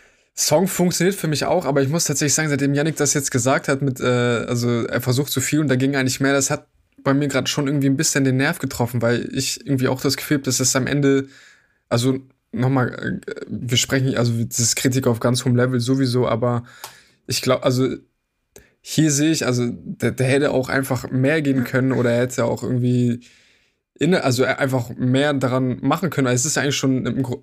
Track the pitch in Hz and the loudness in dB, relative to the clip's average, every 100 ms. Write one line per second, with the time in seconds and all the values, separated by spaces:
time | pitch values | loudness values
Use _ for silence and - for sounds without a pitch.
0 | _ _ _ - - 151 185 - 180 - | _ _ _ -6 0 2 2 2 0 2
1 | 175 196 156 143 - 175 139 143 135 165 | 0 0 -2 -2 0 0 2 0 2 0
2 | - 135 147 156 156 139 139 139 156 - | -2 0 0 0 0 0 0 0 0 0
3 | 139 147 139 127 120 156 156 139 139 123 | 0 0 0 0 2 2 0 0 -2 0
4 | 123 123 120 117 - 123 120 120 - - | 0 2 2 0 -2 -2 0 0 -2 -2
5 | 127 123 139 135 - 151 147 127 135 139 | 0 0 0 -4 0 0 2 2 2 0
6 | 127 - 135 139 - 151 - _ _ - | 0 0 2 2 0 -2 -8 _ _ -4
7 | 143 139 147 131 - - 139 147 139 139 | 0 2 2 0 -2 -2 0 2 2 2
8 | 151 147 135 131 143 170 135 - 120 120 | 0 2 2 2 0 -2 -4 -2 -2 0
9 | 117 120 - 127 - - - 135 127 127 | 0 0 -2 -4 -4 -6 -4 0 0 0
10 | 143 123 - 147 135 123 127 131 123 143 | -2 -2 -2 -2 0 0 0 0 0 2
11 | 139 135 135 - - _ _ _ - 117 | 4 2 0 -10 -20 _ _ _ -2 0
12 | 127 131 - _ _ 220 127 135 - - | 2 -2 -6 _ _ -2 0 2 0 -4
13 | - - - - - - 123 123 - 135 | -6 -6 -8 -12 -10 -8 -2 -2 0 0
14 | 131 110 120 117 117 - 113 - 135 127 | 0 0 0 0 -4 -2 -2 0 0 0
15 | 127 113 120 120 131 120 127 127 120 135 | 0 0 0 0 2 2 2 0 0 0
16 | 131 123 123 113 123 120 123 - - - | 0 0 0 0 0 -2 -6 -14 -20 -20
17 | _ _ - 127 127 127 143 123 131 - | _ _ -8 -2 0 2 2 2 0 -4
18 | - _ _ _ _ - _ _ - - | -12 _ _ _ _ -20 _ _ -4 2
19 | 156 143 156 156 123 123 120 90 - - | 2 2 0 0 0 0 -2 -6 -12 -4
20 | 120 - 131 139 143 131 127 135 131 123 | -2 0 0 2 2 0 0 -2 -2 -4
21 | - 127 135 160 143 131 120 131 131 123 | -2 0 2 2 0 0 0 0 0 2
22 | 120 120 127 - 120 120 120 123 123 123 | 2 2 0 0 -2 -2 -2 0 2 2
23 | 120 120 - _ _ _ _ _ _ - | 2 -2 -8 _ _ _ _ _ _ -2
24 | 151 185 135 120 131 127 135 131 120 - | 2 2 2 2 2 0 0 -2 -4 -4
25 | 127 131 147 139 127 131 127 117 135 156 | 0 2 2 0 0 0 0 -2 -2 0
26 | 165 147 127 123 156 143 139 135 135 131 | -2 0 0 0 0 0 0 0 0 0
27 | 123 131 123 - | -2 -4 -4 -6